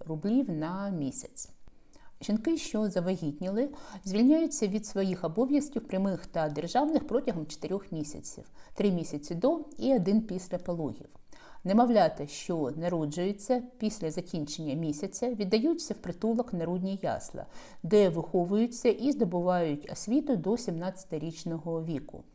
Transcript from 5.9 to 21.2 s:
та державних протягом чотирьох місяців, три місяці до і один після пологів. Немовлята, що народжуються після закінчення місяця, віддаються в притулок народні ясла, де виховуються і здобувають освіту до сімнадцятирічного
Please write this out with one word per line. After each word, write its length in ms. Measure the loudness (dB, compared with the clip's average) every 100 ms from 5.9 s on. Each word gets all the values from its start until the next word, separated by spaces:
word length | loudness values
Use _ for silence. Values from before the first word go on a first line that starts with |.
| 0 0 -2 -4
та 220 | -2 -2
державних 580 | -2 0 2 4 2 2
протягом 400 | 0 0 -2 -6
чотирьох 460 | -8 -6 -6 -4
місяців, 520 | -6 -6 -8 -12 -14 -16 -18 -10
три 160 | 0 2
місяці 440 | 2 0 -6 -6
до 260 | 2 2 2 -2 -2
і 160 | 2
один 280 | 4 6 4
після 360 | 2 -4 -4 -4
пологів. 480 | -4 -2 -4 -6 -12 -20 -20 -20 -18 -8
Немовлята, 640 | 4 6 8 8 6 4 -6
що 460 | -6 -4 -2 -2 -2
народжуються 840 | 0 0 0 0 -2 -2 0 -2 -2 -4
після 320 | -4 -2 -4
закінчення 640 | -4 -4 -4 -4 -4 -4
місяця, 560 | -2 -2 -2 -6 -4 -4
віддаються 640 | -2 2 2 4 0 -4
в 20 | -6
притулок 560 | -8 -2 0 0 0
народні 460 | -2 -2 -2 -2 -2
ясла, 440 | -2 -4 -6 -10 -12 -14 -16 -10
де 260 | 4 8 8
виховуються 800 | 4 0 0 2 2 2 2 2
і 240 | 4 2
здобувають 760 | 2 2 2 2 4 2 -2 -6
освіту 440 | -8 0 2 2 2
до 200 | 2 0
сімнадцятирічного 1300 | 0 -4 -4 -6 -8 -6